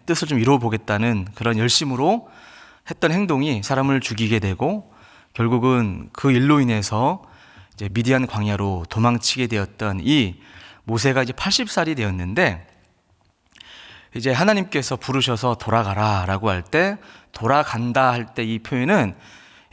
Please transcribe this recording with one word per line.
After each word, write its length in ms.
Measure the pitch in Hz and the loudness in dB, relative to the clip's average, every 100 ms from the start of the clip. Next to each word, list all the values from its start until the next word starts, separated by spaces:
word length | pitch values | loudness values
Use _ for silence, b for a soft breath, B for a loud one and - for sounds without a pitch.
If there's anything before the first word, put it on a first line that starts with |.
| - | -2
뜻을 220 | 165 156 | -2 0
좀 120 | 131 | 2
이루어 180 | 117 139 | 4 2
보겠다는 720 | 117 110 - 104 117 107 92 - | 2 -4 -2 0 0 -2 -4 -4
그런 220 | 117 110 | -2 0
열심으로 720 | 117 - 151 127 151 226 - B B B B B - | 2 0 -2 -2 0 0 -4 B B B B B -14
했던 220 | - - | -2 0
행동이 520 | 175 202 135 151 110 | 0 0 0 0 -2
사람을 360 | 101 135 135 135 | -2 0 2 2
죽이게 400 | - 110 110 110 | 0 -2 0 0
되고 540 | 98 92 135 214 - b b b b | 0 -2 -2 -2 -8 b b b b
결국은 760 | - 117 120 127 127 107 90 - | -2 0 2 2 2 0 -4 -10
그 180 | - 139 | -2 2
일로 280 | 123 139 147 | 4 4 4
인해서 640 | 127 107 101 107 131 190 - B B B B | 4 0 -2 0 0 -2 -10 B B B B
이제 160 | - 101 | -10 -4
미디안 360 | 98 117 131 127 | -2 2 2 0
광야로 580 | 107 104 101 98 90 82 | -2 -2 0 -2 -4 -4
도망치게 580 | 110 120 120 - 131 120 | 0 2 2 -2 -2 -2
되었던 540 | 110 98 - 107 95 | -2 -4 -4 -4 -2
이 320 | 113 151 101 85 B B B B | 2 2 2 -4 B B B B
모세가 400 | - 113 135 131 | -6 -2 0 0
이제 100 | 123 | -2
팔십 360 | - 196 196 226 | -4 -2 -2 -2
살이 260 | - 160 143 | -2 -2 -2
되었는데 720 | 104 92 90 120 165 85 - _ _ _ _ _ _ _ _ - B B B B B 123 | -2 -2 -2 0 0 -2 -12 _ _ _ _ _ _ _ _ -20 B B B B B -6
이제 160 | 127 | -2
하나님께서 640 | 127 196 208 185 147 127 127 | 2 2 2 0 -4 -4 -6
부르셔서 600 | - 135 131 110 127 113 | -2 -2 0 0 -2 -2
돌아가라라고 960 | - 113 101 98 107 101 90 95 107 | 0 0 0 0 0 0 -2 -2 -2
할 140 | 92 | -2
때 340 | 87 156 190 208 B B B | 0 0 0 -2 B B B
돌아간다 800 | - 113 143 147 113 120 127 127 | -4 0 2 0 -2 -2 2 2
할 200 | 120 110 | 0 -4
때 100 | - 113 | -6 -4
이 140 | 113 | -6
표현은 560 | - 127 135 202 107 - B B B B B | -4 -2 2 2 0 -4 B B B B B